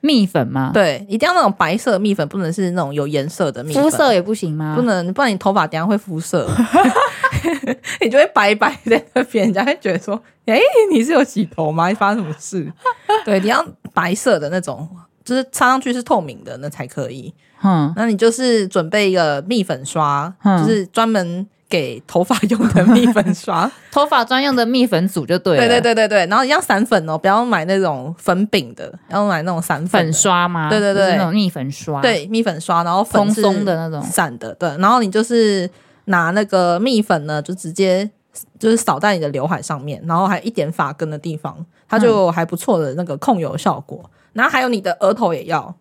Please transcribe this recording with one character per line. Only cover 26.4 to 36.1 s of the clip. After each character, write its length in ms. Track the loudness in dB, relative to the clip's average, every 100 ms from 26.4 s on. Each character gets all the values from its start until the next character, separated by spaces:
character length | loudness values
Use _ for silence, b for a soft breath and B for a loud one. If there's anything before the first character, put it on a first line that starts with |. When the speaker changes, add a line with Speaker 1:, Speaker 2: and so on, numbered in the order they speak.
| 2
Speaker 2:
一 20 |
样 120 | 0
散 240 | 2 0 2
粉 240 | 0 0
哦， 80 | -2
不 80 | 2
要 160 | 2
买 220 | 2 -2 0
那 140 | 0
种 320 | 0 -2 -8 -8
粉 260 | -2 0 2
饼 260 | 0 -2 -12
的， 180 | -16 -16 _
要 180 | -2 -2
买 140 | -2
那 100 | -2
种 80 | -4
散 200 | -4 -4 0
粉 180 | 0 0
的。 0 |
Speaker 1:
粉 80 |
刷 340 | 0 2 2 0
吗？ 220 | -2 0
Speaker 2:
对， 100 | 0
对， 140 | 2
对。 100 | 2
Speaker 1:
就 80 | 2
是 60 | 2
那 60 |
种 100 | 0
蜜 160 | 0 -2
粉 220 | -2 -8
刷。 280 | -8 -6 -2
Speaker 2:
对， 280 | 0 0 -2
蜜 160 | -2
粉 180 | -2 -4
刷， 220 | -2 -2
然 100 | 0
后 100 | 0
粉 160 | 2 2 2
是 80 | 2
Speaker 1:
蓬 120 | 2 2
松 100 | 0
的 100 | -2
那 140 | -4
种。 100 | -8 -6
Speaker 2:
散 300 | -2 -2 -4
的， 160 | -12
对。 160 | -6 -4 0
然 60 |
后 180 | 2 2
你 80 | 2
就 140 | 0
是 440 | 2 2 4 2 -2 b b b
拿 240 | -2